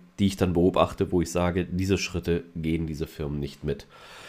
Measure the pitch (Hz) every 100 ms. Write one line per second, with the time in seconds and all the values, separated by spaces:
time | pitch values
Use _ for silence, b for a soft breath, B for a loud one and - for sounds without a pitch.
0 | - - 101 - 92 85 90 82 82 -
1 | 95 92 82 87 87 90 87 90 95 92
2 | - 87 85 85 - 85 80 82 80 76
3 | 78 - 73 73 69 - 73 69 - B
4 | B B